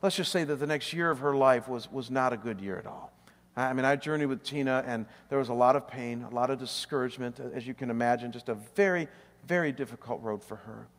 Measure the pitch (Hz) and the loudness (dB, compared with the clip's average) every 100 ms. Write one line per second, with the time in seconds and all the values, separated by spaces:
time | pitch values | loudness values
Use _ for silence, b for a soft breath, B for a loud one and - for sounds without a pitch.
0 | 196 185 170 180 151 143 147 151 - 165 | 2 0 0 0 0 0 0 -2 -2 0
1 | 170 139 143 139 131 123 117 123 110 135 | 0 2 2 6 8 6 4 -8 -6 -8
2 | 120 131 127 120 113 101 98 92 - - | -2 2 2 0 -4 -6 -6 -6 -8 -14
3 | - _ b b b - 127 131 131 143 | -16 _ b b b -2 0 2 4 2
4 | 151 156 143 131 - 147 135 131 127 117 | 2 0 0 -2 -4 -2 2 2 0 -4
5 | 107 B B 139 120 120 123 139 - 127 | -6 B B -2 0 4 6 4 0 -8
6 | 120 120 120 120 127 135 127 - - 143 | -6 -6 -6 -2 0 -2 -4 -8 -4 -2
7 | 127 127 123 120 123 - 120 127 127 117 | -2 -4 -8 -8 -8 -8 -8 -6 -4 0
8 | 120 120 120 120 - 107 110 - 196 180 | 2 2 0 -8 -6 -6 -6 2 4 4
9 | 165 B B B 127 175 156 131 123 120 | -2 B B B -2 2 2 0 -6 -8
10 | - 120 113 104 - 107 113 110 113 | -6 -6 -4 -6 -8 -14 -14 -16 -18